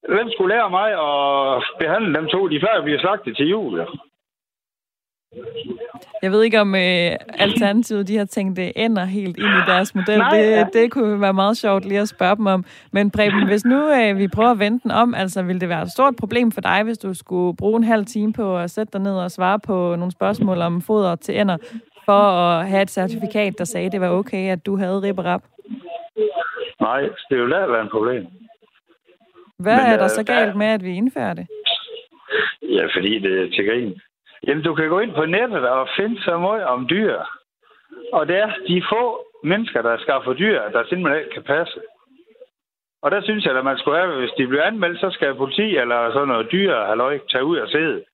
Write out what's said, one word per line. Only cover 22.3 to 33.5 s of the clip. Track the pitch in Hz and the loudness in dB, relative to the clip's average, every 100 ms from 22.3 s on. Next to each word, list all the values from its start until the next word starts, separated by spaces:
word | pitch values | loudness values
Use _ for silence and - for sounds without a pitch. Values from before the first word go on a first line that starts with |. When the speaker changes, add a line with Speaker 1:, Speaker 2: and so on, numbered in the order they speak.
| 180 175 170 185 | 4 2 2 0
Speaker 2:
have | 196 | 0
et | 196 | 0
certifikat, | - 185 226 208 214 208 202 | 0 -4 -4 -4 -2 -2 -2
der | |
sagde, | 175 175 180 | -6 -4 -4
det | 190 | -2
var | 180 | 0
okay, | 175 208 196 190 | 0 -2 -4 -4
at | 185 - | -4 -2
du | 196 | -2
havde | 185 196 | -2 -2
rib | 196 190 | -2 -2
og | |
rap? | 175 180 - _ - - 349 679 679 - 427 679 679 - - - | -2 -4 -6 _ -14 -14 -12 -14 -12 -2 -2 -2 -6 -8 -12 -4
Speaker 1:
Nej, | 107 127 | -2 0
det | 139 - - 131 | -2 -6 -4 -2
ville | 120 170 | 0 0
da | 190 | 0
være | 117 | 0
et | 107 | 0
problem. | 113 110 127 90 - - - _ _ _ _ _ _ _ - - _ | -2 -2 -2 -6 -18 -20 -20 _ _ _ _ _ _ _ -20 -20 _
Speaker 2:
Hvad | 185 240 | 2 4
Speaker 1:
Men, | 254 | 6
Speaker 2:
er | 220 | 4
der | 214 | 4
Speaker 1:
øh, | - | 0
Speaker 2:
så | |
Speaker 1:
der | 214 | 0
Speaker 2:
galt | 240 220 196 | 2 2 0
med, | 214 | 0
at | 220 | 0
vi | 185 180 | -2 -2
indfører | 240 277 220 | -2 -2 -6
det? | 175 175 - - - - 440 - _ - - - - | -6 -10 -8 -4 -4 -6 -16 -18 _ -6 -4 -2 -6
Speaker 1:
Ja, | - 98 82 92 | -2 0 0 -2
fordi | 95 110 | -2 -2
det | 98 95 | 0 0
er | 92 | -2